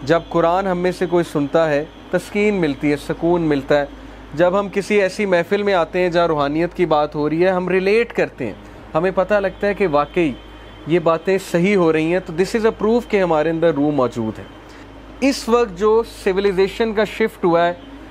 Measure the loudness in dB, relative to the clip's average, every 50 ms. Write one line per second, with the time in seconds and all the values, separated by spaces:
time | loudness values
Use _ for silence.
0 | 2 2 0 0 0 -2 0 2 2 2 2 2 0 0 -2 0 0 -2 -2 -2
1 | -4 0 2 0 0 0 -2 -2 -2 2 2 2 2 4 2 -2 -2 -4 -12 -20
2 | -12 -4 -4 -4 -4 -2 -2 0 2 2 2 2 0 0 -2 0 0 0 0 0
3 | -2 -8 -8 -2 0 0 0 2 2 0 0 -2 0 2 2 2 2 -2 -8 -18
4 | -20 -20 -20 -20 -18 -14 0 2 2 4 4 2 -2 -2 -4 -6 -2 2 2 2
5 | 2 2 0 -2 0 2 2 2 2 0 -2 0 0 2 2 2 0 0 0 0
6 | 0 2 2 2 2 2 2 0 0 0 0 0 -2 -2 0 -2 0 2 2 2
7 | 2 0 -2 -2 -2 -2 2 2 2 2 2 0 0 0 0 0 2 2 2 2
8 | 0 0 0 -2 -2 -2 -2 -8 -8 -8 -8 -10 -16 -20 -20 -20 -20 -4 -2 0
9 | 0 0 0 0 0 2 0 0 0 -2 -4 -2 -2 -2 0 0 0 2 2 2
10 | 0 0 0 0 0 0 -2 -6 -12 -20 -20 -20 -20 -20 -20 -16 -4 0 0 2
11 | 2 2 0 0 0 0 -2 -2 -2 -2 0 2 2 4 4 4 4 4 2 2
12 | 0 0 0 -2 -2 -4 -2 -2 -2 0 0 0 0 0 0 0 0 2 2 2
13 | 0 0 0 2 2 4 2 2 2 0 0 2 2 2 2 4 2 2 2 2
14 | 0 0 0 -2 -4 -4 -4 -8 -12 -16 -18 -20 -20 -20 -20 -20 -20 -20 -20 -20
15 | -20 -20 -8 -2 0 0 0 0 -2 0 2 2 2 0 -2 -2 2 2 2 2
16 | 0 -2 -8 -4 -2 0 0 2 0 0 2 2 0 0 0 -2 -2 -2 0 -2
17 | -2 -2 0 -2 -2 -2 -2 -2 0 2 4 4 2 2 0 -4 -12 -18 -18 -18
18 | -18 -18